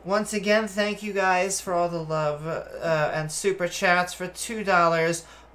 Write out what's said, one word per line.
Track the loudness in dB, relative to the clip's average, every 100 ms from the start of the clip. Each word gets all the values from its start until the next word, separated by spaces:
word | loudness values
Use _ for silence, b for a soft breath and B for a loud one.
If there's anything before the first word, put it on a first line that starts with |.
| -4
once | -2 -2
again, | -2 2 2 0
thank | -2 -2 -2
you | -4
guys | 0 2 2 2 -2
for | -2
all | 0 0
the | -2
love, | -4 -2 -2 -2 -4
uh, | -6 -8 -6 0 2 0 -2
and | -4
super | -2 0 0 -2
chats | 0 2 4 2
for | -4 -10
two | -8 -8 -4
dollars. | 2 4 6 4 2 0 b b b